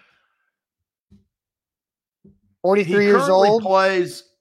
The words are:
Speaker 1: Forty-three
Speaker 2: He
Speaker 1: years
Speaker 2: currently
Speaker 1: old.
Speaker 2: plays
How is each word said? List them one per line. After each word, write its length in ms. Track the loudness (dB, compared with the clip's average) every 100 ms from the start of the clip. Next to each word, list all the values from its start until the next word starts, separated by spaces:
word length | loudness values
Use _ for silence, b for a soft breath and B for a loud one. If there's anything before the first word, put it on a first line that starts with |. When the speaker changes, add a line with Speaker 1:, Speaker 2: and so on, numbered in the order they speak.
| _ _ _ _ _ _ _ _ _ _ _ _ _ _ _ _ _ _ _ _ _ _ _ _ _ _
Speaker 1:
Forty-three 440 | -2 -2 0 0 2
Speaker 2:
He 40 |
Speaker 1:
years 140 | 2 2
Speaker 2:
currently 240 | 2 2
Speaker 1:
old. 140 | 0
Speaker 2:
plays 600 | 0 0 0 -2 -6 -10 -20 _